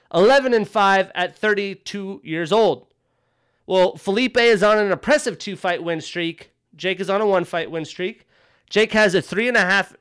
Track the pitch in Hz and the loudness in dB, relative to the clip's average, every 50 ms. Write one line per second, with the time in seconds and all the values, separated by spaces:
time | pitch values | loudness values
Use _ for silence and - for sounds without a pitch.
0 | _ - - 170 190 233 269 277 262 262 240 220 208 - - 220 202 196 196 190 | _ -2 2 4 6 6 6 4 4 2 0 0 0 0 0 0 2 4 4 2
1 | 190 190 - - 180 175 - - - 214 208 202 202 196 190 - - - - 202 | 0 -2 -4 -6 -6 -6 -6 -4 -2 0 0 0 -2 -6 -8 -12 -14 -12 -12 -10
2 | 196 190 196 - - - 156 165 170 147 185 226 220 185 143 - _ _ _ _ | -10 -10 -12 -12 -10 -8 -6 -6 -2 0 2 2 2 2 0 -2 _ _ _ _
3 | _ _ _ _ _ _ _ _ _ _ _ _ _ - 185 185 180 190 - 160 | _ _ _ _ _ _ _ _ _ _ _ _ _ -2 2 2 2 2 0 -4
4 | - 202 196 226 254 247 - 247 233 233 226 185 202 208 214 214 208 202 180 - | -6 -4 -2 0 0 0 0 2 4 4 4 4 4 4 4 2 2 0 -2 -2
5 | - 226 294 294 - 240 180 - - 208 190 180 - 185 175 135 165 170 170 160 | 0 0 0 0 0 -4 -8 -8 -10 -12 -10 -4 -4 -4 -2 -2 -4 -6 -6 -6
6 | - - - 175 170 165 160 - - _ _ _ _ _ _ 143 - 185 190 185 | -8 -10 -8 -6 -6 -6 -8 -10 -18 _ _ _ _ _ _ -8 -6 -4 -4 -4
7 | 190 170 190 208 220 208 196 180 175 175 - 170 165 - 160 165 156 151 - - | -4 -2 -2 0 2 2 2 0 0 -2 -6 -6 -6 -6 -8 -8 -8 -10 -10 -8
8 | 180 202 226 _ _ _ _ _ _ _ _ _ _ - - 202 220 220 - 220 | -8 -8 -8 _ _ _ _ _ _ _ _ _ _ -4 0 0 0 2 2 2
9 | 214 202 170 190 - - 180 190 233 247 240 226 190 180 196 196 185 - - - | 2 2 2 0 -2 -2 -4 -4 -2 0 0 0 2 2 0 0 -2 -4 -10 -20